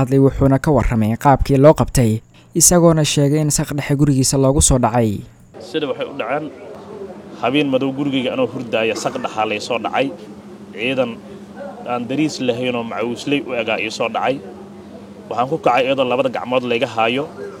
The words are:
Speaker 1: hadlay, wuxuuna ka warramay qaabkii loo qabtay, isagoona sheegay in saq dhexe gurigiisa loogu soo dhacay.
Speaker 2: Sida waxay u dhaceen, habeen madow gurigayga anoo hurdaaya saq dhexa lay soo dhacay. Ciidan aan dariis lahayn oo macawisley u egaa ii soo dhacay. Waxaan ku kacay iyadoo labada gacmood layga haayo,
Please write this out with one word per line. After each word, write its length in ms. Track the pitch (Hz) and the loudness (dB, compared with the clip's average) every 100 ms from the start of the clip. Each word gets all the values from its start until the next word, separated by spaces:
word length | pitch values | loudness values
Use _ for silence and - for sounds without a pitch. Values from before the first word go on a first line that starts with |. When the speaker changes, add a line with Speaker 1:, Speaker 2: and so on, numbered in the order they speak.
Speaker 1:
hadlay, 160 | 127 135 | 4 6
wuxuuna 400 | 135 - 139 135 | 4 4 4 4
ka 120 | - | 4
warramay 440 | 139 123 113 107 117 | 2 4 2 2 2
qaabkii 380 | 143 131 - 139 | 4 4 4 6
loo 140 | 143 156 | 8 8
qabtay, 440 | - - 117 110 - - - 170 | 4 4 4 2 -4 -20 -6 2
isagoona 480 | 160 180 170 160 | 4 6 6 6
sheegay 360 | 147 - 143 151 | 2 2 2 4
in 80 | 151 | 2
saq 200 | - 151 147 | 0 -2 -4
dhexe 200 | - 139 | 0 2
gurigiisa 420 | 147 131 131 143 | 4 4 2 4
loogu 220 | 131 143 | 4 4
soo 180 | - 131 | 4 4
dhacay. 400 | 117 120 113 95 - - - - | 4 2 2 0 -8 -20 -20 -18
Speaker 2:
Sida 280 | - 160 147 | -8 -6 -4
waxay 160 | 117 - | -4 -6
u 80 | 139 | -6
dhaceen, 300 | 113 143 156 - - - - - - - - - | -4 -4 -4 -12 -18 -16 -16 -14 -14 -16 -16 -6
habeen 240 | 117 143 143 | 0 2 2
madow 240 | 131 135 | 0 0
gurigayga 400 | 135 143 135 123 | -2 -2 -2 -2
anoo 140 | 123 123 | -2 -2
hurdaaya 480 | 131 117 110 113 104 | -4 -4 -2 0 -2
saq 240 | 135 123 | -4 -6
dhexa 240 | 113 113 110 | -6 -4 -2
lay 100 | 107 | -2
soo 200 | - 117 | -4 -4
dhacay. 240 | 101 107 135 - - - - - - | -2 -2 -2 -4 -16 -18 -18 -20 -16
Ciidan 400 | 95 120 135 120 110 - - - - - - | -6 -4 -2 -2 -4 -14 -18 -18 -16 -14 -12
aan 240 | - 123 117 | -6 -6 -4
dariis 320 | 139 156 - | -2 -2 -2
lahayn 320 | 127 120 127 120 | -4 -2 -2 -4
oo 80 | 117 | -4
macawisley 560 | 95 117 117 143 143 | -4 -4 -4 -2 -2
u 80 | - | -2
egaa 280 | 123 113 104 | -4 -2 -2
ii 80 | 107 | -4
soo 160 | - 117 | -4 -4
dhacay. 320 | 107 110 139 - - - - - - - - - | -2 -2 -4 -8 -16 -18 -18 -18 -18 -18 -16 -8
Waxaan 220 | 110 131 | -4 -2
ku 60 | 156 | -2
kacay 240 | - 123 | 0 0
iyadoo 240 | 127 135 127 | 0 0 0
labada 220 | 123 135 | 0 -2
gacmood 320 | 110 107 127 | -4 -2 -2
layga 240 | 123 117 123 | 0 -2 -2
haayo, 400 | 113 113 127 156 - - - | 0 0 0 -6 -10 -14 -14